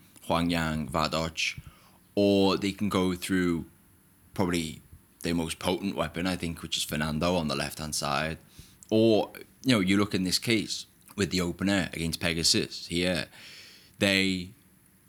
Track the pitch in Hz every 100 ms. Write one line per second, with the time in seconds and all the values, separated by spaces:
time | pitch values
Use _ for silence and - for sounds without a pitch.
0 | - - - 85 85 85 80 78 65 80
1 | 78 80 82 - - - - - - -
2 | _ - 101 98 98 87 98 95 104 98
3 | 92 87 - 92 87 82 80 - _ _
4 | _ _ _ - 90 87 80 - - -
5 | _ _ 82 85 82 - 90 92 98 65
6 | 80 82 92 87 85 80 82 - - 80
7 | 78 76 85 90 76 69 73 - 78 -
8 | 71 69 78 80 - - - - - 110
9 | 113 104 - - - _ 131 117 92 98
10 | 101 101 92 - 120 113 85 - - _
11 | - - 87 90 87 - 95 101 85 -
12 | 82 76 85 85 80 110 71 - - 85
13 | 90 85 57 - - - - - - -
14 | 101 95 95 92 90 - _ _ _ _